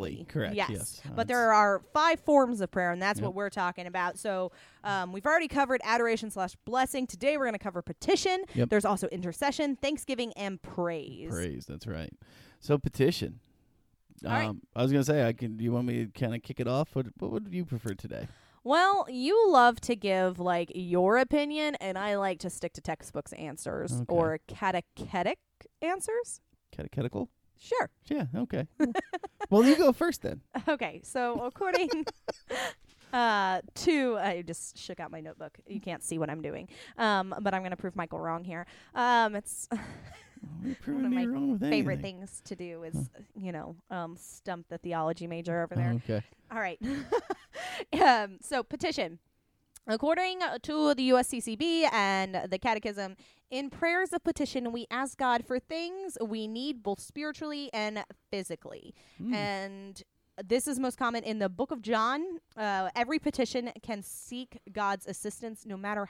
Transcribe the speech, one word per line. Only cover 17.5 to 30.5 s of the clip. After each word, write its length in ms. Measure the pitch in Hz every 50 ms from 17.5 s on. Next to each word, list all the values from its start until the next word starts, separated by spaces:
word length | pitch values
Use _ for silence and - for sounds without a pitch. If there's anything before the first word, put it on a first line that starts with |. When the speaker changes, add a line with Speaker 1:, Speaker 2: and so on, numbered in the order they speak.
| 175
Speaker 2:
you 100 | 180 175
prefer 300 | 156 135 113 - 113 98
today? 320 | - - - - - - - - - - _ _ _ -
Speaker 1:
Well, 420 | 240 285 330 359 381 403 392 - -
you 400 | 254 247 254 294 403 453 453 392
love 320 | 320 254 240 240 233 -
to 120 | - - 240
give, 460 | 202 208 202 190 185 185 185 180 175
like, 320 | 175 180 175 170 175 - -
your 440 | 185 180 175 175 180 180 190 220 254
opinion, 580 | 269 254 294 294 294 294 302 302 302 302 285
and 200 | - - 190 185
I 200 | 185 202 208 202
like 240 | 202 196 190 180 151
to 100 | - 180
stick 220 | - - - 170
to 80 | - -
textbooks 520 | - - 160 - - - - 147 - - -
answers 580 | - - 151 - - - - - - - -
Speaker 2:
Okay. 120 | 123 123 120 -
Speaker 1:
or 320 | 175 170 165 160 160 156 _ -
catechetic 880 | - - 208 190 185 175 - _ _ - 208 - - 185 180 214 349 - _ _ _ - - - _ _
answers. 600 | 311 330 370 392 - - 440 480 480 - - - _ _ _ _ _ _
Speaker 2:
Catechetical? 560 | - - - - - - 113 - - 104 - - _ _ _ _ _ _
Speaker 1:
Sure. 300 | - - 466 494 - - _ _ _
Speaker 2:
Yeah, 180 | - 294 294 180 123 135
okay. 320 | 214 247 254 - - 143 - _ -
Speaker 1:
<laughs> 720 | 302 247 233 - - - - - - - _ - 415 -
Speaker 2:
Well, 120 | 196 208 240
you 120 | 269 311
go 160 | 311 359 277
first 300 | 240 - - 339 262 -
then. 180 | - - - 127 - _